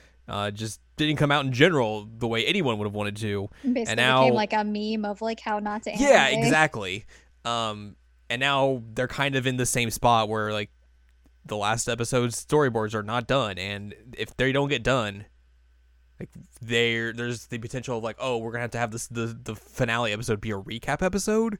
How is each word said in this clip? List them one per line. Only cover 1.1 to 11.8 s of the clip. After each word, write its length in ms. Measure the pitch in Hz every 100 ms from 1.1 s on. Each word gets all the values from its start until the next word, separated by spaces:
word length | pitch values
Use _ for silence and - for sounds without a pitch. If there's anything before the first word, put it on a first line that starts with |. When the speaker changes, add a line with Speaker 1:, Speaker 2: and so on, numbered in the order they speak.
| 151
Speaker 1:
come 140 | 147
out 140 | 143
in 80 | 139
general 560 | 123 165 156 113 107 107 113
the 100 | 117
way 200 | 113 113
anyone 320 | 196 139 107
would 80 | 104
have 80 |
wanted 220 | 104 104 104
to. 320 | 110 101 101 -
Speaker 2:
Basically 220 | 277 247 226
Speaker 1:
And 80 | 110
now 240 | 247 262
Speaker 2:
became, 120 | 262 220
like, 160 | 208
a 100 | 214
meme 400 | 208 208 214 220
of, 160 | 208 202
like, 200 | 226 226
how 180 | - 214
not 240 | 208 214
to 80 | 220 202
Speaker 1:
Yeah, 260 | 277 220 135
Speaker 2:
animate. 180 | 135 135
Speaker 1:
exactly. 580 | 156 156 117 95 98 - - - _
Um, 520 | 120 117 113 104 104 - _ _ -
and 100 | 120
now 420 | 139 139 135 131 117
they're 120 | 113 127
kind 300 | - 139 135
of 100 | 127
in 120 | 127
the 80 | 123
same 240 | 127 117
spot 400 | - 123 117 107
where, 200 | 110 107
like, 200 | 107 104 _ _ _ _ _ _ _ -
the 120 | 104
last 300 | 101 113